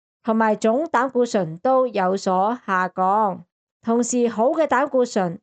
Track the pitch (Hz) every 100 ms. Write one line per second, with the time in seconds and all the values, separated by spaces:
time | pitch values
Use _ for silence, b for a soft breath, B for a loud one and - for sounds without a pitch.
0 | _ _ - 220 220 214 220 233 330 -
1 | 262 247 240 220 170 160 254 262 254 208
2 | 185 190 196 185 202 247 - 185 185 -
3 | 185 208 214 180 170 _ _ _ - 233
4 | 240 247 233 214 233 320 294 247 285 262
5 | 247 226 180 175